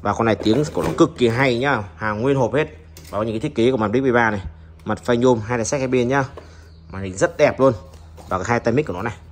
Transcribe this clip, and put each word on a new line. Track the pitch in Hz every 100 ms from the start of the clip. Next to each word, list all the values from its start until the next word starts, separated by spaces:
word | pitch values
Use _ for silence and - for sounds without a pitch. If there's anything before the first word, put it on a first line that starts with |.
Và | 101
con | 101 113
này | 101
tiếng | 107 113 151
của | -
nó | - 80
cực | 165 160
kỳ | 120
hay | 117 135 117
nhá, | 139 127 95 -
hàng | 110 104
nguyên | 127 139
hộp | 113
hết. | 139 156 - - - -
Và | 98
có |
những | 113
cái | 110
thiết | 104 113
kế | 117
của | 131
màn | 107
mic | 120
B | 135
ba | 120 113
này, | 104 - - - - -
mặt | 107
phay | - 120
nhôm, | 127 120
hai | 107 123
đài | 110
sách | 147
hai | 131
bên | 127 120
nhá. | 139 131 - - - - - -
Màn | 95
hình | 95 92
rất | 165 -
đẹp | 147 131
luôn. | 131 120 - - - - -
Và | 92
cái | 90
hai | 120
tay | 117
mic | 120 151
của |
nó | 87
này. | 113 - -